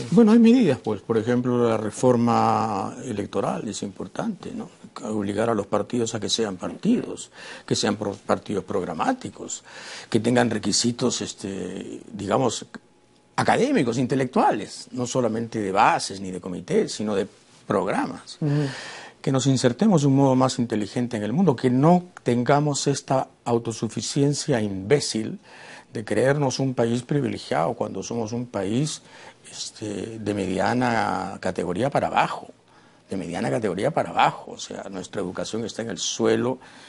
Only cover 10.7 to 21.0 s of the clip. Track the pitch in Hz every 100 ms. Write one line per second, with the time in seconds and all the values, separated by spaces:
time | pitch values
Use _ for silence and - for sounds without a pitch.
10.7 | - 120 120 123 - 98 - 98 95 92
11.7 | 95 98 - - 101 98 113 127 - -
12.7 | - _ _ _ _ _ - - 123 254
13.7 | 262 117 117 120 135 131 208 254 120 -
14.7 | - - 127 123 131 117 110 113 113 98
15.7 | 95 135 160 - 98 95 90 95 87 90
16.7 | 202 196 - 107 101 101 - _ - -
17.7 | 101 92 135 - - - - 151 147 139
18.7 | 131 - - - - - 135 139 131 127
19.7 | 120 220 170 143 135 139 127 131 - 117
20.7 | 107 104 127